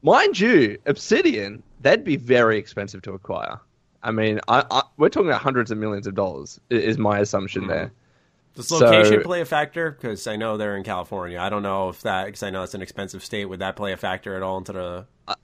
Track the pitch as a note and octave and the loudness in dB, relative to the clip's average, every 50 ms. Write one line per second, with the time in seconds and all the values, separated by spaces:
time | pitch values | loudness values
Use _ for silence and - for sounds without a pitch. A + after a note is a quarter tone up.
0 | - D3+ G#3 D4 A4 G4+ D4+ F3+ G3+ A#3+ A#3+ D#3 A#2+ G2+ G#2+ - - - - - | 4 4 6 6 6 4 2 2 4 6 6 6 6 4 0 -4 -4 -4 -4 -2
1 | - - G#3+ D4+ F#4+ E4 B3 - G2 G2 G#2 G#2 - _ - - - C#3 F#3+ A3+ | 0 2 2 4 4 2 2 0 -4 -6 -10 -14 -18 _ -10 0 2 4 4 4
2 | D3 F3+ C#3+ C3+ A#2+ A#2+ B2+ B2 A#2 A2 A2 G#2 F#2+ - - G#2 G2+ G2 - F#2 | 2 -2 -4 -2 2 4 4 6 6 4 4 0 -2 -6 -8 -8 -8 -8 -10 -14
3 | - G2+ F#2+ F#2+ - - F2+ G2 - - - - _ _ _ _ _ _ _ _ | -14 -12 -14 -12 -10 -8 -8 -8 -8 -8 -10 -12 _ _ _ _ _ _ _ _
4 | - A#2 A2+ A2 A2 A2 G#2+ G#2+ - - A#2 C3 - - - C3 - _ _ - | -6 -4 -2 0 0 0 0 -2 0 2 2 2 2 2 0 -2 -2 _ _ 2
5 | D3+ F#3+ - D4 G3 E3 C3 G2+ - C#3 C3 B2 A2+ A2+ A2 G#2+ G#2+ G#2+ G#2 G2 | 2 2 4 2 2 2 0 0 0 0 0 0 0 -2 -2 -4 -4 -4 -4 -4
6 | - G2 G2 G#2 G2+ F#2 D#2 C2+ D2 - - - _ - B2 A2 D#2 A2+ A2+ - | -6 -6 -2 -2 -2 -2 -4 -8 -14 -16 -20 -16 _ -2 0 0 2 0 0 0
7 | G#2+ G#2 G#2 G2+ G#2 - - G2 F#2+ - - G2+ F#2+ F#2+ E2 D#2+ F2 A#2+ - _ | 2 2 2 2 0 0 0 -4 -4 -4 -8 -6 -4 -4 -4 -4 -4 -8 -12 _
8 | _ _ _ _ _ _ _ _ _ _ _ C3+ A#2+ - E3+ D#3+ B2+ A#2 A2 A2 | _ _ _ _ _ _ _ _ _ _ _ -14 -6 -2 4 6 8 8 8 8
9 | G#2+ G#2+ G#2+ G#2+ - E3+ F3+ F3 D#3+ - E3 D3+ D3+ C#3+ - E3+ E3 D#3+ C#3+ - | 8 8 6 4 4 0 -4 -4 -2 -2 -2 -2 -2 -2 -4 -6 -6 -6 -6 -8
10 | - A#2+ G#2+ F#2+ - A#2 G#2+ G#2+ A2+ A2+ G#2+ G#2+ G#2+ G#2 G2+ G2 F#2 - G2 F2+ | -8 -8 -8 -8 -8 -8 -6 -4 -4 -4 -4 -4 -4 -4 -4 -6 -6 -6 -6 -6
11 | F2 - G#2+ F#2+ F2+ F2 F2 F2 F2+ G2 G#2 G#2 G2+ G2 F#2+ G2 F#2+ F#2 F2 - | -6 -8 -8 -10 -8 -8 -8 -6 -4 -4 -4 -4 -4 -4 -2 -2 -4 -4 -6 -8
12 | - A2 F#2+ F#2+ F#2+ G#2 G2+ - G#2+ G2 F#2+ F#2+ F#2 F2 - G2 F#2 - - - | -6 -4 -4 -4 -4 -6 -10 -10 -10 -8 -6 -8 -8 -8 -10 -12 -12 -12 -10 -10
13 | G2 F#2 - F#2+ - - - G#2 G2+ F#2+ F#2+ F2+ F#2+ F#2+ F#2 - G#2 G2 F#2+ - | -10 -10 -10 -14 -12 -10 -8 -8 -8 -8 -8 -6 -6 -8 -6 -6 -6 -6 -6 -6
14 | - G2 F#2 F#2+ - G2+ F#2+ F#2+ F#2+ F#2+ F#2+ F#2+ F#2 G#2+ G2 F#2 F2+ F2 F2 F2+ | -6 -6 -6 -6 -8 -8 -8 -6 -6 -6 -6 -8 -8 -10 -10 -10 -8 -10 -10 -12
15 | G#2 _ _ _ - - - - | -14 _ _ _ -12 -12 -12 -12